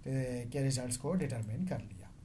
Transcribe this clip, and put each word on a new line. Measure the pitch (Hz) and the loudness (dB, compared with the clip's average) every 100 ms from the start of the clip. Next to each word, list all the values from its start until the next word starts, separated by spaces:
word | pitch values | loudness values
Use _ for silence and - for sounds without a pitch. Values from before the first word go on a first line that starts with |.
| 135 | 0
ए, | 131 127 123 117 | 0 2 -2 -2
के | 143 | 2
रिजल्ट्स | 135 131 123 120 | 4 2 0 0
को | 143 | 2
determine | 185 139 117 104 117 185 | 2 2 0 -2 0 0
कर | 123 | 0
लिया। | - - - - | -2 -10 -12 -14